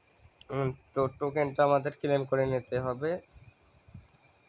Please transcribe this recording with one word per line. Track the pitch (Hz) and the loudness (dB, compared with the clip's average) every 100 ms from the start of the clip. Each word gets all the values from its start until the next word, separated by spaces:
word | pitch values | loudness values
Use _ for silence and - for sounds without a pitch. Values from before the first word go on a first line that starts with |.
| _ _ - _ - | _ _ -20 _ -8
উম, | 135 135 135 _ | -4 -4 -4 _
তো | - 135 | -2 -2
টোকেনটা | 135 147 147 143 135 | -2 -4 -2 -2 2
আমাদের | 143 139 139 | 4 4 0
ক্লেম | - 147 139 135 | -4 0 0 2
করে | 135 135 | 0 2
নিতে | 131 117 127 | 0 -2 -4
হবে। | 127 123 151 180 - - - _ _ _ _ - - _ _ _ | -4 -4 -4 -6 -8 -20 -20 _ _ _ _ -20 -20 _ _ _